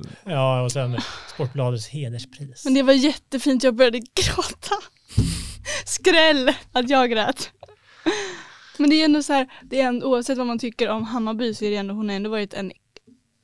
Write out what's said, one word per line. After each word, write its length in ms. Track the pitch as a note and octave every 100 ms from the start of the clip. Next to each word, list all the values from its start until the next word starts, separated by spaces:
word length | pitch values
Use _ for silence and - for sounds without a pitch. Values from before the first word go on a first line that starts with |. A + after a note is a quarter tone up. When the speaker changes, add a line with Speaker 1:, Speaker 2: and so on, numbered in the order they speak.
| - -
Speaker 1:
Ja, 380 | - D3+ C3 B2+
och 100 | B2
sen 260 | C3 B2 B2 - - -
Sportbladets 540 | - A#2+ C#3+ B2 A#2+ G#2+
hederspris. 800 | D3 C3 A#2 - - C#3+ - C#4
Speaker 2:
Men 80 |
det 100 | C4
var 100 | C4
jättefint, 720 | C4+ C#4 - - C4+ D4 C4
jag 120 | C4 A3+
började 240 | B3+ A#3
gråta. 760 | A3+ - - - - - - G#4 - _ _ -
<laughs> 720 | - - - - - - -
Skräll 680 | - - E4 D#4+ D4 B3+ C4+ -
att 180 | B3+ B3
jag 200 | C4+ B3
grät. 400 | A3 G#3 - - - - G#3+ _ - - G#4 G4 F#4 - - - -
Men 120 | D4
det 60 | D#4
är 100 | D#4
ändå 180 | D4+
så 100 | C#4+
här, 140 | C#4 C4 -
det 160 | - B3+
är 60 | B3+
ändå, 200 | B3 C4+
oavsett 300 | B3 A#3+ B3+
vad 100 | B3
man 120 | A#3
tycker 300 | A#3+ - A3
om 140 | A3
Hammarby 500 | A3 A#3+ A3 A3 B3
så 120 | G#3+ G#3
är 40 |
det 60 | G#3
ändå, 180 | G3
hon 160 | G#3 G#3+
har 60 | G3
ändå 140 | G#3
varit 240 | A3 G3+
en 180 | - G3 - _ - _ _ _ _